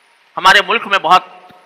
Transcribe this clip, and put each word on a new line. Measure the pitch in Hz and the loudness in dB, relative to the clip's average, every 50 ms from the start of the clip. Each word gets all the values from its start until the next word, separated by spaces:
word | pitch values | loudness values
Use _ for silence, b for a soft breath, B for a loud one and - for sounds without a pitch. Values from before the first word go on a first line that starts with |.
| _ _ _ _ _ _ _ | _ _ _ _ _ _ _
हमारे | - 170 185 196 208 190 | -2 0 2 2 2 0
मुल्क | 180 208 233 - | -2 -4 -6 -4
में | 214 196 190 - | -4 -4 -4 0
बहुत | 160 180 185 - - - - - - _ _ _ | 2 0 0 0 -2 -12 -20 -20 -20 _ _ _